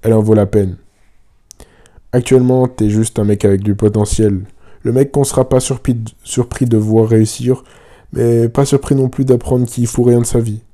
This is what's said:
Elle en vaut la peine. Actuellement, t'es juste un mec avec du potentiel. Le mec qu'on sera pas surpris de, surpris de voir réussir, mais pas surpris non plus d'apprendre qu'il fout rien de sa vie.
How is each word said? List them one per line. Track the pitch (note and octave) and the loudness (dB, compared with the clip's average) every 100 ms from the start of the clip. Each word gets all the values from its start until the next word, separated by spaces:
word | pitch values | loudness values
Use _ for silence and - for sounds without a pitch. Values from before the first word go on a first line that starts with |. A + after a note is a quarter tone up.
Elle | A2+ | 2
en | A2 | 0
vaut | G#2+ G#2+ | 4 2
la | G2+ | 2
peine. | G#2+ G2 F#2 _ _ _ _ _ _ _ - - _ - - - | 0 -2 -6 _ _ _ _ _ _ _ -20 -20 _ -20 -20 -4
Actuellement, | B2 A#2+ C3 B2+ B2+ B2+ | -4 2 2 4 2 0
t'es | B2+ G#2+ | 0 0
juste | G#2 A2 - | 0 -2 -2
un | |
mec | G#2 G#2 | -2 0
avec | G2+ G2 | 2 0
du | G2+ G2+ | 0 0
potentiel. | G#2+ G#2+ G#2 - G#2+ G2 G2 - - - | 0 0 -2 0 0 -2 -8 -20 -20 -10
Le | A#2+ | -2
mec | B2 C#3 | 0 0
qu'on | C#3+ | 0
sera | C3+ - B2+ | -2 0 0
pas | C3 | 0
surpris | - B2 - A#2+ | -2 -6 -4 -4
de, | A2 - | -6 -16
surpris | - - A#2+ - B2+ | -10 -6 -6 -4 0
de | A2+ | 0
voir | G#2+ A2 A2 | 2 2 2
réussir, | A2+ G#2+ - A#2+ B2+ - - - - - | 2 0 -2 -4 -4 -6 -20 -20 -20 -14
mais | - A#2+ A#2 A#2 | -4 0 0 0
pas | A#2+ C#3 | 0 0
surpris | C#3 - C#3 | 0 0 0
non | C3 | 0
plus | - C3 | -2 0
d'apprendre | A#2+ - B2+ B2 | 0 0 -2 -2
qu'il | - A#2+ | -4 -4
fout | - A#2+ | 0 2
rien | A#2+ | 2
de | A#2 | 0
sa | A#2+ | -2
vie. | A2+ G#2+ - | -4 -8 -12